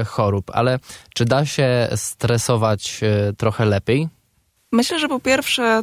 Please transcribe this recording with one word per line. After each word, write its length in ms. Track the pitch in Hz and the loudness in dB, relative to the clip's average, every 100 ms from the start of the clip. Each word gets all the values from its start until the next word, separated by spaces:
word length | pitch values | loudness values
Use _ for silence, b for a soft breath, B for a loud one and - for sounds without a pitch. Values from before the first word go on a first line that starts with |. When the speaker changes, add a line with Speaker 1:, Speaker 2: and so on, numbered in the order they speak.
| 113 | -6
Speaker 1:
chorób. 440 | - 104 98 - | -2 0 0 -2
Ale 260 | - 123 127 B B B | 0 0 0 B B B
czy 120 | - 117 | -2 0
da 200 | 131 147 | 2 0
się 420 | - 135 123 117 113 | 0 2 2 0 -2
stresować, 1040 | - - - 117 - 117 110 104 - - | -6 -4 -2 0 2 2 2 0 -4 -4
e, 300 | 107 104 104 | 0 2 0
trochę 320 | 101 113 104 110 | 0 -2 2 2
lepiej? 420 | 98 104 127 160 - _ _ _ _ - | 2 2 0 -2 -8 _ _ _ _ -4
Speaker 2:
Myślę, 280 | 226 262 330 | -2 0 -2
że 80 | 302 | -2
po 120 | 262 | -2
pierwsze, 640 | 262 262 - - 233 220 | 0 0 0 0 2 0